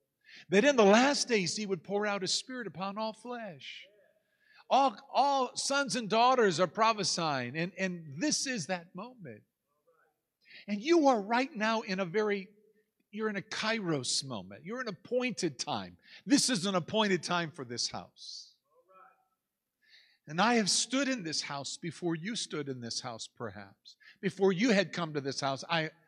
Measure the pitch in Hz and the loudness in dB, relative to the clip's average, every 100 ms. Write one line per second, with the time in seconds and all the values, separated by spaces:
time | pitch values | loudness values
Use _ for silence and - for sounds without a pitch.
0 | _ _ _ - - 190 277 262 196 214 | _ _ _ -16 2 4 6 8 8 8
1 | 269 285 - 220 170 - 208 180 - 202 | 6 2 0 0 0 -4 -4 -6 -4 -4
2 | 208 202 185 - - 254 214 156 196 202 | -2 -2 -2 -4 -4 -10 -10 -8 -8 -6
3 | 220 214 247 240 214 143 - - - _ | -8 -8 -12 -10 -12 -14 -16 -16 -20 _
4 | _ _ _ _ _ _ - 233 269 202 | _ _ _ _ _ _ 2 4 4 0
5 | - 214 285 277 247 - - 277 269 214 | -4 2 4 4 0 -2 0 0 0 -2
6 | 214 220 247 254 208 156 180 - 220 214 | 0 4 6 6 4 4 0 4 2 2
7 | 180 - 160 135 120 151 175 185 190 175 | 0 0 0 -2 -4 -4 -6 -4 -6 -6
8 | 160 135 294 - 277 247 156 180 170 180 | -10 -4 -2 -2 -2 -4 -4 -6 -8 -14
9 | 240 254 151 104 _ _ _ _ _ _ | -14 -14 -16 -16 _ _ _ _ _ _
10 | _ _ _ _ _ - - 208 269 339 | _ _ _ _ _ -18 -8 -4 2 4
11 | 277 233 196 233 269 262 220 220 226 190 | 6 4 2 0 0 -2 -2 0 -2 -4
12 | 185 208 214 202 190 _ _ _ _ _ | -2 0 0 -2 -6 _ _ _ _ _
13 | _ 208 220 196 - - 220 226 180 147 | _ -6 -4 -4 -8 -4 -2 -2 0 -2
14 | 120 - 135 110 90 101 160 240 240 185 | 0 -4 -4 -10 -10 -14 -12 -8 -8 -10
15 | - 247 247 196 175 135 - 120 90 90 | -2 -2 0 -2 -4 -4 -4 -4 -6 -14
16 | - - - 269 - 233 196 185 - 214 | -20 -8 2 4 4 0 0 -2 0 0
17 | 208 180 - 175 165 139 123 120 - 104 | 2 2 0 -2 -2 -8 -10 -6 -6 -6
18 | 87 - - - - _ _ _ _ - | -12 -18 -16 -16 -18 _ _ _ _ -20
19 | - _ _ _ _ _ _ _ _ - | -20 _ _ _ _ _ _ _ _ -20
20 | _ _ - 156 220 240 190 - - 262 | _ _ -6 2 4 4 4 0 0 0
21 | 269 254 165 147 - 143 131 - 170 - | 0 -2 -4 -6 -6 -8 -8 -8 -10 -6
22 | 175 165 185 240 - 156 139 127 117 - | -4 -4 -4 -8 -6 -6 -6 -8 -8 -8
23 | 127 113 - - 117 101 98 _ - - | -10 -12 -14 -10 -10 -10 -18 _ -20 -20
24 | - - 190 - 196 180 247 202 170 - | -20 -6 -6 2 2 4 4 4 2 -2
25 | 165 147 135 127 139 135 - 170 156 _ | -4 -4 -6 -4 -4 -4 -2 -2 -2 _